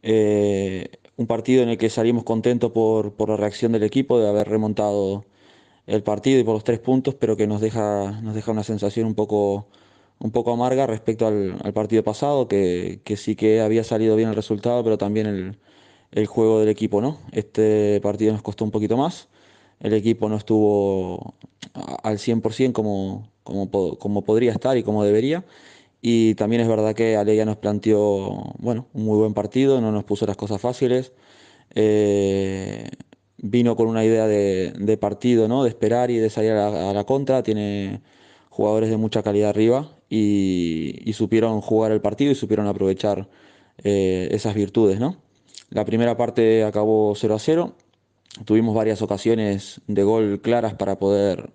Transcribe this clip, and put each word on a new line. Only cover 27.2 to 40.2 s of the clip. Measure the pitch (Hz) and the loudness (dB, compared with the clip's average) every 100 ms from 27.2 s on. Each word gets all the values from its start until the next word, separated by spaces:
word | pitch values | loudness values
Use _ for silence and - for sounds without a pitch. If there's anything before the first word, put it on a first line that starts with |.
| 104 107 110 | 2 2 0
nos | 104 | -2
planteó, | 104 104 110 104 104 98 98 98 - - | -2 -2 2 2 2 0 -4 -8 -10 -8
bueno, | 117 117 131 | -6 -6 -6
un | 123 107 | -6 0
muy | 107 | 2
buen | 110 | 2
partido, | 104 104 127 139 135 | 0 -2 0 2 2
no | 110 | 0
nos | 104 | -2
puso | - 101 110 | -4 -2 -2
las | 98 | -4
cosas | 104 101 | -6 -4
fáciles. | 120 123 127 123 127 _ _ - - _ _ - | -4 -2 0 0 -2 _ _ -20 -20 _ _ 0
Eh, | 107 107 104 101 98 98 95 95 95 53 57 - - - _ - | 2 4 2 2 2 0 -2 -6 -8 -10 -14 -16 -20 -20 _ -12
vino | 104 120 120 117 | -2 2 2 2
con | 113 | 0
una | 113 | 2
idea | 110 113 110 | 2 2 2
de, | 104 101 95 92 - | 2 2 0 -4 -4
de | 101 110 | -2 -2
partido, | 101 101 123 120 107 | -2 -2 2 2 2
¿no? | 127 | 2
De | 127 | 0
esperar | 110 107 120 123 | 0 0 0 0
y | 120 | 0
de | 110 | -2
salir | 107 110 | 0 0
a | 107 104 | 0 0
la, | 98 95 | -2 -2
a | |
la | 101 101 | -4 -2
contra. | 135 135 131 | -2 0 -2
Tiene | 110 107 104 101 98 101 _ _ _ _ _ | 0 -4 -4 -6 -6 -10 _ _ _ _ _
jugadores | - 104 110 110 | -2 0 2 0
de | 110 | 0
mucha | 110 110 | -2 -2
calidad | 104 101 104 | 0 2 2
arriba | 101 110 127 151 _ _ | 2 2 2 -2 _ _
y, | 110 | 0